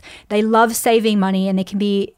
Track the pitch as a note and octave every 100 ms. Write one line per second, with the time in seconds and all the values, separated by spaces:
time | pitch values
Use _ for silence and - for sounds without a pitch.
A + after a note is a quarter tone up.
0 | - - - G#3 A3 A3 A#3 A#3 B3 A3+
1 | A3 G#3 F#3+ F#3+ F#3+ F#3+ F#3+ G3 G#3 G3
2 | G3